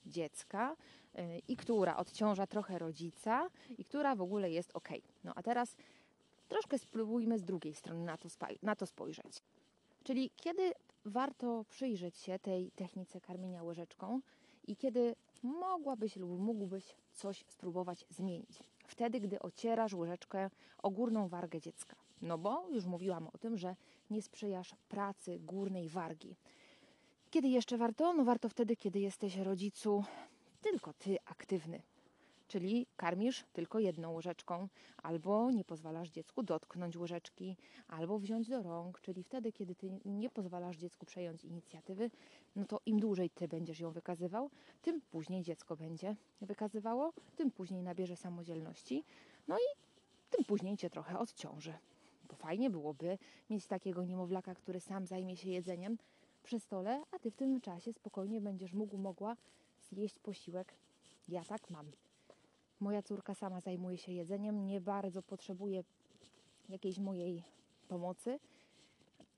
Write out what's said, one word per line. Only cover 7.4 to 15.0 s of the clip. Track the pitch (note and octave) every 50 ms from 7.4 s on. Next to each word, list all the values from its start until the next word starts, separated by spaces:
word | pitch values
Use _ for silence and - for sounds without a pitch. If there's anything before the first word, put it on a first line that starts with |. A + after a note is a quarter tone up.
| F3+
drugiej | E3+ F#3+ E3+ - D#3 D3+
strony | - - - E3+ E3 E3+
na | E3+ D#3+
to | D#3+ - E3+
spa-, | - - E3+ - - - -
na | G#3 G#3+
to | - G3
spojrzeć. | F3 - - - D3 D#3 - - - - - - _ _ - _ _ _ _ _ _ _ _ -
Czyli | - C4 B3 C4 A#3+ -
kiedy | - - E4 E4+ F#4+ F#4+ F4+ E4 - _ - - _ -
warto | G#3+ G3+ A#3+ C4 C#4 - - B3+ A#3+ A#3 A3+ A3
przyjrzeć | - - - C4+ C4 A3+ F#3 F3 F3 -
się | - - - F#3 F#3+
tej | - G3+ F#3 F3+ F#3 F#3
technice | - - F#3+ F3+ - F#3+ F3+ - - F#3
karmienia | - - F3+ F3+ F#3 F#3 F3+ F3 E3+
łyżeczką | E3+ E3+ E3 E3+ - - - F#3+ F#3+ A#3 C4+ C4+ - - - - - - - -
i | - G#3
kiedy | - - C4+ A3 B3